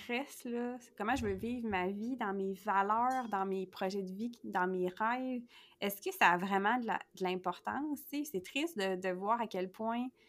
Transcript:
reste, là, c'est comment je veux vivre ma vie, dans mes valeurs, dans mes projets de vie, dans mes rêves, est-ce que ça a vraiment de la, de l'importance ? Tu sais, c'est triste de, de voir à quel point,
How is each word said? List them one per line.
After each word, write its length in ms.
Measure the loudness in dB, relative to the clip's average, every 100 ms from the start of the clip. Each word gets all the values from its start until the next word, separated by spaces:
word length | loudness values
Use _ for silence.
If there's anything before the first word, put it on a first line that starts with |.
| -2
reste, 360 | -2 -4 -8
là, 320 | -6 -4 -4 -6
c'est 140 | -10 -4
comment 200 | 0 0
je 80 |
veux 80 | 0
vivre 340 | 0 -2 -2 0
ma 220 | 0 0
vie, 280 | 0 -2 -2
dans 180 | 0
mes 180 | 0 -2
valeurs, 760 | -2 2 4 4 4 4 2 0
dans 160 | 0 0
mes 200 | 0 -4
projets 360 | -2 -2 0
de 100 | -4
vie, 200 | -4 -6 -6
dans 220 | -4 0 2
mes 220 | 2 0
rêves, 520 | 0 0 0 -2 -4 -6 -16 -20 -4
est-ce 220 | -4 -2
que 120 | -4
ça 180 | 4 6
a 40 | 6
vraiment 420 | 4 2 4 2
de 80 | 2
la, 120 | -2 -4 -2
de 60 |
l'importance ? 760 | 0 0 -2 -4 -4 -4 -2 -4 -6
Tu 80 | -6
sais, 120 | -4
c'est 120 | -4
triste 340 | -4 -2 -2 0
de, 160 | 0 0
de 120 | 0
voir 260 | 0 2 0
à 60 | 0
quel 240 | -2 -4
point, 380 | -4 -2 -2 -4 -8